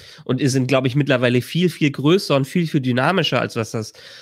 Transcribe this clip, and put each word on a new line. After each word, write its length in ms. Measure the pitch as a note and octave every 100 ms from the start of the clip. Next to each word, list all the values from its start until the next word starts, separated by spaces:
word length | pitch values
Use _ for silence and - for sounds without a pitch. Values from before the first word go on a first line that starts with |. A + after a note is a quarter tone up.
| - -
Und 160 | - B2+
die 80 | C#3+
sind, 200 | C3+ B2+
glaub 180 | C3 C3
ich, 100 | C3+
mittlerweile 460 | C#3 B2+ B2 B2
viel, 280 | - E3 F3+
viel 220 | - D3
größer 440 | - C#3+ G3 - C#3+
und 80 | C#3
viel, 220 | F3+ E3
viel 120 | D3+
dynamischer, 600 | B2+ B2 C#3+ F#3 C#3+ B2
als 160 | A2 A#2
was 140 | A2
das 200 | A#2 G#2+ - - -